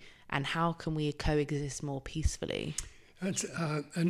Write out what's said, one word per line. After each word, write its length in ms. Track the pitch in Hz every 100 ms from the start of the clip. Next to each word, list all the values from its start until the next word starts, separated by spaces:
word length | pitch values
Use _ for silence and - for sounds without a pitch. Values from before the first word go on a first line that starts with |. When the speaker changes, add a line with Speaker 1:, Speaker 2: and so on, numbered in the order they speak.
| - - -
Speaker 1:
and 180 | 143 139
how 260 | 165 170
can 220 | 160 -
we 160 | 156 151
coexist 680 | - - 151 147 147 143 -
more 180 | 147 135
peacefully? 760 | - 160 151 - - 50 62 151 - - - -
Speaker 2:
That's, 240 | 190 -
uh, 380 | 196 165 160 151 143
a 80 | 170